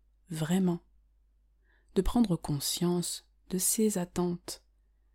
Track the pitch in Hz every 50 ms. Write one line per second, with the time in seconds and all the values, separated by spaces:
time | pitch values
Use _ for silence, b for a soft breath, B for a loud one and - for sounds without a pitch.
0 | _ _ _ _ _ - 165 156 156 151 180 196 190 180 170 170 - _ _ _
1 | _ _ _ _ _ _ _ _ _ _ _ _ _ _ _ _ _ _ - 196
2 | 185 - - 240 233 196 170 - - - 147 139 - - - - 175 175 180 175
3 | 170 - - - - _ _ _ _ _ 185 180 180 - - - 214 214 208 185
4 | 175 180 - - 175 175 175 170 - - - - _ _ _ _ _ _ _ _
5 | _ _ _